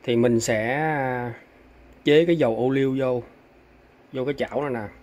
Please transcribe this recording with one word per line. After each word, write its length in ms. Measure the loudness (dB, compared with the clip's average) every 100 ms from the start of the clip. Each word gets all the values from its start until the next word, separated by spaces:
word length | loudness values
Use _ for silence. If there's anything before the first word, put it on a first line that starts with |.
thì 140 | 0 2
mình 240 | 4 2
sẽ, 340 | 0 -2 -2
à, 600 | -2 -2 -2 -4 -4 -8 -12 -20 -20 -20 -20 -20 -6
chế 220 | 4 4 4
cái 100 | 2
dầu 200 | 2 2
ô 140 | 0
liu 260 | 2 0 0
vô, 240 | -2 -2 -6 -20 _ -20 _ -20 _ _ _
vô 120 | -6
cái 100 | -4
chảo 280 | -4 -4 -4
này 80 | -4 -6
nè. 60 | -8 -14